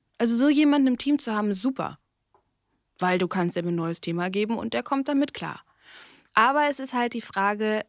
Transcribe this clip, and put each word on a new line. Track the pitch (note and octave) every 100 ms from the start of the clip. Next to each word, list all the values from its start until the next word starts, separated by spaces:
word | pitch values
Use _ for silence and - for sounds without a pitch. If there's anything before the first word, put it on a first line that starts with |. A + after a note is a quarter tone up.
| _ -
Also | A#3 A#3
so | C#4
jemanden | D4 D4+ C#4+ C4+
im | B3
Team | - C#4+
zu | -
haben, | G#3+ G#3+
ist | F#3+
super. | A#3 C4 - D3 _ _ _ _ _ _ _ _ _ -
Weil | F3+ F#3
du | F3+
kannst | F#3 F3 F3
ihm | F3
ein |
neues | E3+ E3 E3+
Thema | - E3+ F3+
geben | F#3+ G#3+ A#3
und | A3+
der | A#3
kommt | A#3+ C#4 C4+
damit | C#4 C#4+
klar. | - D#3+ - - _ - - - - _
Aber | - A3+ C#4+ D4
es | C4+
ist | C4
halt | B3 A#3+
die | A#3
Frage, | - - G3 G#3 G#3+ G#3+